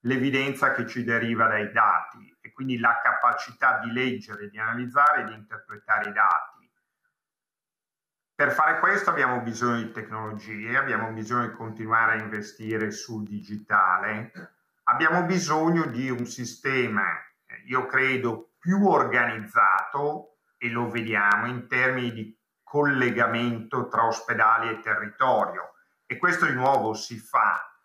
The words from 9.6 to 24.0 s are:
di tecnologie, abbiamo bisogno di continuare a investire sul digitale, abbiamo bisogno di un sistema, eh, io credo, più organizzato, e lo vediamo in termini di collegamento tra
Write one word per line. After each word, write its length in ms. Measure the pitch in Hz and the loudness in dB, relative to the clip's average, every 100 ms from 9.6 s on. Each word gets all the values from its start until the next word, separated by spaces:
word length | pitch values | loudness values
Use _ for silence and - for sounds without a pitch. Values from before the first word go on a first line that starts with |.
| 123 117 | 0 0
di 120 | 107 | -4
tecnologie, 840 | 113 104 110 107 104 107 104 110 131 | -10 -10 -8 -8 -10 -12 -12 -2 -2
abbiamo 340 | 127 107 113 | 0 -2 -4
bisogno 380 | 110 110 123 117 | -8 -2 -2 -2
di 60 | |
continuare 580 | - 110 107 110 113 113 | -6 -12 -10 0 2 2
a 100 | 110 | 0
investire 680 | 104 107 104 - 110 110 107 | -4 -8 -8 -12 -6 -2 -2
sul 320 | - - 110 | -6 -10 -10
digitale, 1040 | 101 104 - 107 - 101 92 90 104 107 113 - - _ _ _ - | -8 -10 -10 -12 -2 2 2 0 -2 -6 -8 -16 -20 _ _ _ -2
abbiamo 360 | - - 175 | 2 2 2
bisogno 640 | 170 185 147 156 160 170 156 | 2 0 0 0 2 2 0
di 240 | 117 131 | -4 -4
un 160 | 120 120 | -4 -6
sistema, 760 | - 110 - 135 131 120 101 95 80 - _ _ | -8 -12 -6 -2 0 0 0 -2 -4 -12 _ _
eh, 160 | - - | -20 -4
io 200 | 131 131 | -2 0
credo, 680 | 135 131 127 120 110 - _ | 0 0 0 -2 -4 -10 _
più 280 | 170 196 196 | 0 4 6
organizzato, 1500 | 151 117 123 117 110 104 117 95 95 - 139 147 151 - _ _ _ | 4 4 2 0 -2 -2 4 6 4 0 -2 -2 -4 -10 _ _ _
e 120 | 123 | -4
lo 180 | 117 117 | -2 -2
vediamo 580 | 117 110 104 101 101 120 | -2 -2 2 4 4 0
in 200 | 123 - | -6 -4
termini 460 | 127 127 127 123 | 0 2 0 -4
di 260 | 113 107 - _ _ | -6 -12 -14 _ _
collegamento 1300 | _ 147 143 135 123 107 117 120 120 113 - 127 - | _ 0 2 2 2 2 0 2 -2 -4 -4 -6 -2
tra 180 | - | 2